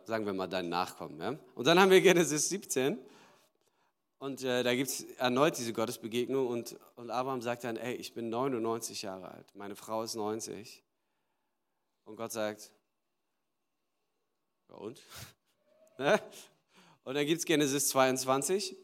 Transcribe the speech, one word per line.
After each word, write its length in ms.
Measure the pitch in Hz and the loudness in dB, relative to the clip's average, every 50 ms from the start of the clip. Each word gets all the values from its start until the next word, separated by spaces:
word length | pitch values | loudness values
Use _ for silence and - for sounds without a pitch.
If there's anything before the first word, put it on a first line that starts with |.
| - | -4
sagen 200 | - 113 110 104 | -4 -2 -2 0
wir 60 | 104 | -2
mal, 160 | 95 92 92 | -2 -2 -2
deinen 220 | 87 95 92 87 85 | -2 -2 -2 -2 0
Nachkommen, 500 | 85 87 92 - - - 87 73 73 78 | 0 0 0 -2 -4 -10 -12 -12 -10 -6
ja? 180 | 87 110 143 - - - - | -6 -6 -6 -6 -10 -14 -10
Und 140 | - 120 | 0 4
dann 100 | 151 175 | 6 8
haben 140 | 185 202 190 | 8 8 8
wir 80 | 185 185 | 8 8
Genesis 480 | 165 - 175 170 165 139 151 151 - | 8 8 8 6 4 2 2 0 0
siebzehn. 500 | - 170 208 - - - 131 131 143 208 - - - - - - - - _ _ _ _ _ _ _ _ _ _ _ _ _ _ _ _ | -2 -2 -6 -6 -4 -2 0 0 0 -2 -4 -8 -16 -20 -20 -20 -20 -20 _ _ _ _ _ _ _ _ _ _ _ _ _ _ _ _
Und, 260 | _ 135 139 131 123 131 | _ -10 -10 -8 -4 -2
äh, 200 | 131 123 123 120 | 0 0 2 2
da 100 | 123 123 | 2 2
gibt's 280 | 127 139 131 - - - - - | 2 0 -2 -4 -6 -10 -12 -4
erneut 400 | - 127 127 123 127 147 175 - | -2 0 2 4 4 4 4 4
diese 160 | 135 120 117 107 | 0 -4 -4 -2
Gottesbegegnung 760 | 113 113 110 117 - - 110 110 120 123 113 131 135 131 | 0 -2 -2 -4 -8 -8 -4 -2 -2 -2 0 0 0 0
und, 320 | 117 120 120 120 - - - - - _ | 0 -2 -4 -6 -8 -14 -16 -20 -20 _
und 160 | 123 120 117 | -16 -10 -6
Abraham 300 | 107 123 127 135 135 123 | -4 -4 -2 -4 -4 -4
sagt 240 | 113 120 120 - - | -4 -4 -4 -4 -4
dann, 100 | 120 113 | -6 -6
"Ey, 200 | - 117 123 117 | -4 -4 -6 -6
ich 180 | - - - - | -6 -8 -10 -8
bin 160 | 117 117 113 | -8 -6 -4
neunundneunzig 720 | 113 120 131 139 127 113 113 113 113 117 117 - 98 - | -2 -2 -2 -2 -2 -2 -2 -2 -2 -2 -4 -8 -10 -8
Jahre 280 | - 98 95 95 90 82 | -8 -8 -10 -10 -12 -14
alt, 240 | 80 82 - - _ | -16 -16 -20 -20 _
meine 200 | 101 101 101 101 | -14 -12 -12 -12
Frau 280 | - - 107 110 110 113 | -12 -8 -6 -4 -4 -4
ist 120 | - - | -4 -6
neunzig." 720 | 113 104 104 107 113 - 101 98 95 110 - - - _ _ _ _ _ _ _ _ _ _ _ _ _ _ _ _ _ _ _ _ _ _ _ _ _ | -4 -4 -2 -4 -4 -6 -8 -10 -12 -14 -16 -20 -20 _ _ _ _ _ _ _ _ _ _ _ _ _ _ _ _ _ _ _ _ _ _ _ _ _
Und 100 | 107 110 | -18 -10
Gott 160 | 107 113 107 | -10 -8 -6
sagt, 400 | - 113 107 107 107 104 - - _ _ _ _ _ _ _ _ _ _ _ _ _ _ _ _ _ _ _ _ _ _ _ _ _ _ _ _ _ _ _ _ _ _ _ _ _ _ _ _ | -4 -2 -2 -2 -4 -6 -14 -20 _ _ _ _ _ _ _ _ _ _ _ _ _ _ _ _ _ _ _ _ _ _ _ _ _ _ _ _ _ _ _ _ _ _ _ _ _ _ _ _
"Ja 60 | - | -18
und?" 260 | - 95 110 139 - | -14 -12 -12 -14 -14
<laughs> 960 | - - - - - - - _ _ _ _ _ _ _ _ _ - _ _ | -20 -20 -18 -18 -18 -18 -20 _ _ _ _ _ _ _ _ _ -20 _ _
Ne? 200 | - 135 147 214 - - - - - - - _ _ _ _ _ - - - - _ _ | -2 2 4 4 2 2 -6 -16 -20 -20 -20 _ _ _ _ _ -20 -20 -20 -20 _ _
Und 120 | 123 135 | -4 -2
dann 100 | 147 147 | 0 2
gibt's 180 | 147 170 160 - | 2 2 0 2
Genesis 460 | - 160 147 151 131 139 143 - - | 2 4 4 4 4 2 2 0 2
zweiundzwanzig. 880 | - 135 131 131 127 127 131 131 131 139 139 - 185 208 202 - - - | 4 6 6 6 4 2 2 2 2 2 2 0 0 -2 -2 -4 -8 -14